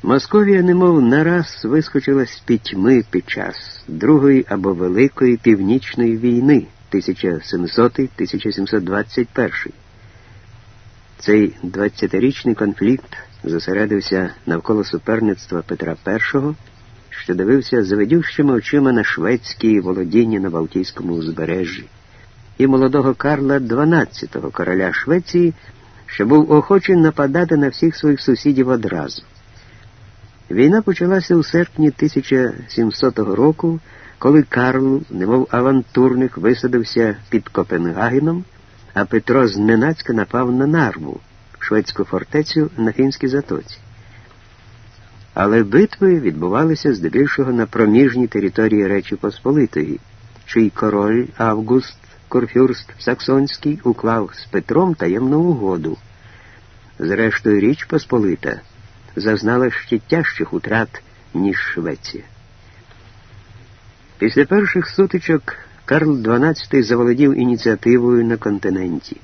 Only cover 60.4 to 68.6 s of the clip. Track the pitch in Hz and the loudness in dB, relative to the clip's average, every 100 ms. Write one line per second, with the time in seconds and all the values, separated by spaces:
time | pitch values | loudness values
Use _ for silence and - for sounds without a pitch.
60.4 | - 117 127 110 110 - - - - 82 | -6 -6 -4 -4 -4 -8 -20 -20 -10 -2
61.4 | 98 92 - - 80 69 - - - - | -2 -2 -6 -6 -8 -8 -12 -16 -18 -20
62.4 | - - - - - - - - - - | -20 -20 -20 -20 -20 -20 -20 -20 -20 -20
63.4 | - - - - - _ _ - 110 135 | -20 -20 -20 -20 -20 _ _ -4 0 2
64.4 | 143 196 202 185 - - 190 185 - 156 | 2 2 2 -2 -4 -2 0 0 -2 -2
65.4 | - - - - - 147 156 139 110 120 | -2 -16 -20 -20 -2 0 2 0 0 2
66.4 | 151 165 - 139 110 120 120 120 143 135 | 2 0 -2 0 2 2 2 4 2 2
67.4 | 123 117 117 107 117 123 120 120 117 113 | 0 0 0 0 2 4 4 2 2 -2
68.4 | 107 101 | -2 -2